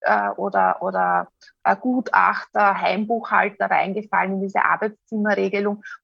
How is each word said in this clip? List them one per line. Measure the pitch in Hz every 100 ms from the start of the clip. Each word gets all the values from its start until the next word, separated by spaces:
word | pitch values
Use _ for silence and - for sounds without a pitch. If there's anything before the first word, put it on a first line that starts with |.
äh, | - 208 202
oder, | 196 196 135 92 -
oder, | 95 - 90 175 175 _ - _
äh, | 196
Gutachter, | 196 254 254 - 190 185 208 - 214 202 190
Heimbuchhalter | 180 185 214 233 - 202 196 -
reingefallen | 196 160 180 202 214 185 190
in | 196
diese | 196 196
Arbeitszimmerregelung | - 165 214 - - 220 208 196 196 202 202 208 - -